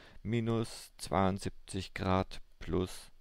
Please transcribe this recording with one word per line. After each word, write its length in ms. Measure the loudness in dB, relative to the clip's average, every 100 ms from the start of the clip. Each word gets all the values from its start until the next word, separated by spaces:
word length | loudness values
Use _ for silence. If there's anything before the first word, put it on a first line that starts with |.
| -18 -10
minus 720 | -2 0 2 2 0 -6 -16 -12
zweiundsiebzig 960 | 0 4 4 2 -2 -8 -8 -6 -6
Grad 480 | -2 2 4 2 -4 -12 -10
plus 520 | -2 0 0 -4 -14 -20